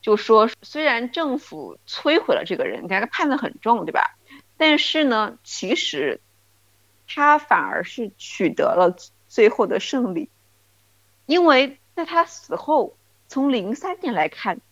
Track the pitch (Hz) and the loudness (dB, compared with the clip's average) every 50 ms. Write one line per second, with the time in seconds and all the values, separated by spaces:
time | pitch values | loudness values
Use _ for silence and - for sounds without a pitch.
0 | - - 214 214 - - 226 220 214 233 - _ - - - 294 311 294 247 233 | 2 2 0 0 4 4 6 6 6 4 0 _ -20 -12 -8 -2 0 0 0 0
1 | 240 247 - 339 330 285 254 294 - - - 156 135 92 80 _ _ - - - | -4 -6 -6 -4 -4 -4 -4 -6 -8 -10 -16 -14 -14 -14 -16 _ _ -14 -14 -4
2 | - - 302 349 - - 151 110 - 175 190 - 135 - 101 - - 175 190 190 | 0 2 2 2 2 0 -2 -2 -2 -6 -4 -4 -4 -4 -6 -8 -8 -4 -4 -4
3 | 208 - - - 359 294 262 - 240 - - - - 220 233 226 180 - - - | -4 -4 -4 -2 -2 0 0 -2 -4 -6 -10 -6 0 0 0 0 0 -4 0 0
4 | - - _ _ _ _ 269 285 _ _ _ _ 320 311 294 294 - - - 311 | -2 -2 _ _ _ _ -20 -20 _ _ _ _ 2 2 2 2 0 -2 0 0
5 | 311 269 233 214 214 202 240 _ _ - - - - 185 247 349 - - - 147 | 0 2 2 0 -2 -4 -6 _ _ -16 -12 -10 -4 -4 -4 -4 -4 -6 -4 -4
6 | 143 139 - - _ _ _ _ _ _ _ _ _ _ _ _ _ _ _ _ | -4 -4 -4 -6 _ _ _ _ _ _ _ _ _ _ _ _ _ _ _ _
7 | _ _ - 302 285 294 294 302 294 - 208 175 - 95 - - 180 - - - | _ _ -4 0 4 4 4 4 4 2 0 2 2 -2 -4 -6 -6 -8 -8 -8
8 | 233 196 _ _ - - - - 196 156 131 - - - 165 175 180 175 175 - | -10 -10 _ _ -18 -16 -6 -2 -2 -2 0 0 0 2 4 4 4 2 2 -2
9 | - - _ _ _ _ - - 220 214 311 - 220 185 190 196 - - - 269 | -16 -20 _ _ _ _ 2 4 4 4 4 2 -2 0 0 -4 -4 -4 -2 -2
10 | 240 196 185 165 - - _ _ _ _ _ _ _ _ _ _ _ _ _ _ | -2 -2 -4 -6 -8 -10 _ _ _ _ _ _ _ _ _ _ _ _ _ _
11 | _ _ _ _ _ - 294 359 349 330 285 254 269 269 277 _ _ _ _ - | _ _ _ _ _ 0 2 4 6 6 6 6 4 2 -2 _ _ _ _ -10
12 | 330 320 339 339 339 339 - - - - - 175 - - 311 294 226 - - _ | -8 -2 0 0 0 0 -4 -20 -12 -8 -8 -8 -2 0 0 0 0 0 -6 _
13 | _ _ _ _ _ _ - 269 269 285 262 240 185 190 233 - - 381 359 370 | _ _ _ _ _ _ -4 -2 0 0 0 0 -2 -4 -6 -6 -6 -10 -8 -6
14 | - 311 233 170 151 160 - - - 220 175 - _ _ | -6 -4 -2 -2 -2 -2 -4 -6 -6 -6 -6 -6 _ _